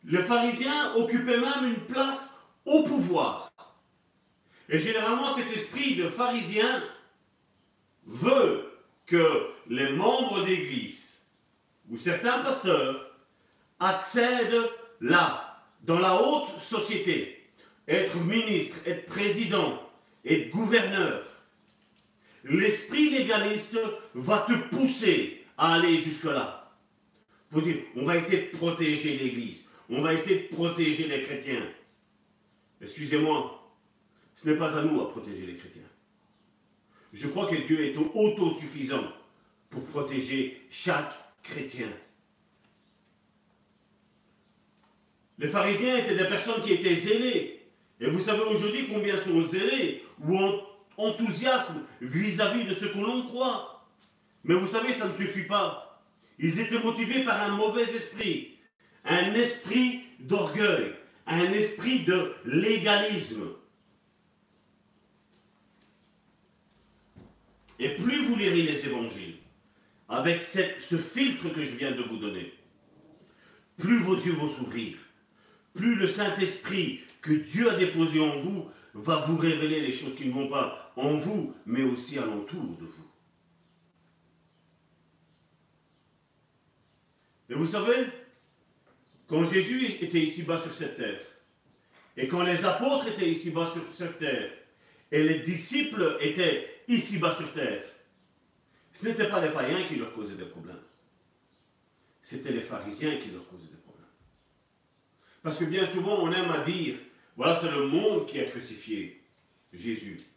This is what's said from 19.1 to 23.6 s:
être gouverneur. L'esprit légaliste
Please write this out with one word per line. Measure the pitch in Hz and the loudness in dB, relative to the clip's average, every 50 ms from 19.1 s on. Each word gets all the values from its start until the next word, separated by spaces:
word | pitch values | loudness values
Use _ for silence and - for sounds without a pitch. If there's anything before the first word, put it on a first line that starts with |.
| - 185 208 208 - 220 226 175 185 180 160 - - - - - - - _ _ _ _ _ | -6 -2 -2 0 0 0 -2 0 2 2 2 0 -2 -6 -10 -16 -20 -20 _ _ _ _ _
être | 123 156 - - - | 2 2 2 2 -2
gouverneur. | - 196 226 208 233 226 196 190 196 190 175 - 113 - - - - - _ _ _ _ _ _ _ _ _ _ _ _ _ _ _ _ _ _ _ - - | -2 -2 0 4 4 4 2 2 0 0 0 0 -2 -4 -8 -12 -20 -20 _ _ _ _ _ _ _ _ _ _ _ _ _ _ _ _ _ _ _ -20 -4
L'esprit | 135 147 190 196 208 214 - - - 233 294 302 302 | 0 2 4 4 4 2 0 -4 -4 2 4 4 4
légaliste | 262 262 220 214 226 208 202 208 214 208 | 4 2 2 2 2 2 2 0 -2 -2